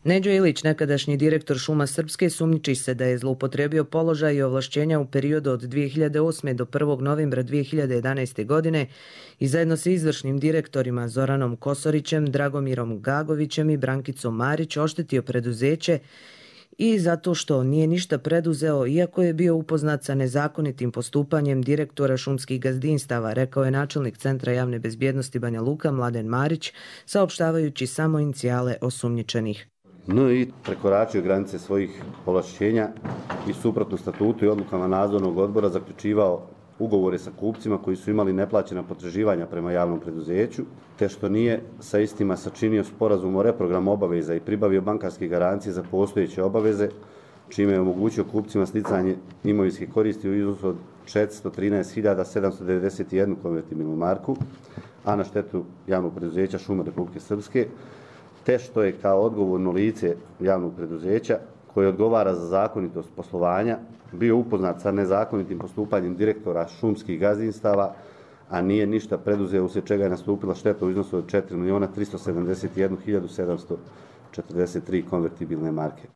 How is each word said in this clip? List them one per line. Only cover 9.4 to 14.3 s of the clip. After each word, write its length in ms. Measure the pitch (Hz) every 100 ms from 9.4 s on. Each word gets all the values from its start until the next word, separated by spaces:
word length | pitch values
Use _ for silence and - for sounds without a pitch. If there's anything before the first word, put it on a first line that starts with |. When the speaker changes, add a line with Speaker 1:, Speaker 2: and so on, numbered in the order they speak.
| 139
Speaker 1:
zajedno 280 | 156 165 160
sa 140 | 175
izvršnim 480 | 185 156 143 139 139
direktorima 680 | 147 160 151 135 127 123 120
Zoranom 480 | 113 135 139 127 117
Kosorićem, 680 | 143 139 156 151 147 160 147
Dragomirom 760 | 135 143 143 135 123 117 110
Gagovićem 720 | 120 143 151 151 151 - 156
i 60 | 151
Brankicom 600 | 131 135 131 131 123